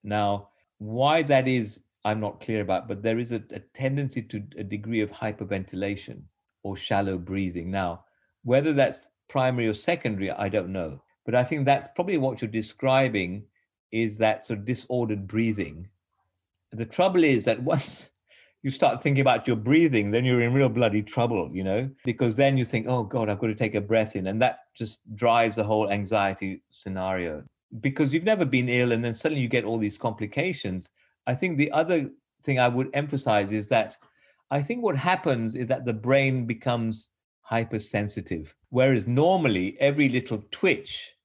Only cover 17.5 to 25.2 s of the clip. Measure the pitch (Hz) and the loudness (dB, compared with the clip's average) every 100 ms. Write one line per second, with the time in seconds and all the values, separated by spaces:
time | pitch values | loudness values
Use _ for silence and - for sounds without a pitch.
17.5 | 113 127 160 - - - _ _ - _ | 0 0 0 0 -10 -14 _ _ -20 _
18.5 | _ 135 131 147 120 151 139 131 117 127 | _ -8 2 2 2 0 4 4 2 2
19.5 | 113 110 156 165 120 101 110 127 123 120 | -2 4 6 6 4 2 0 2 2 2
20.5 | 131 131 113 113 107 104 - 117 110 80 | 4 2 4 2 2 -2 -2 0 0 -2
21.5 | 90 95 104 135 135 - 117 120 110 139 | -4 -2 -2 -2 -6 -6 0 0 4 4
22.5 | 135 117 113 110 127 104 123 107 104 117 | 4 0 -2 -2 -2 -2 -2 -2 -2 -2
23.5 | 110 110 107 101 113 110 101 95 110 123 | -2 -2 -2 0 0 2 -2 -4 0 0
24.5 | - _ - 110 - - 107 | 0 _ -10 -10 -10 -16 -2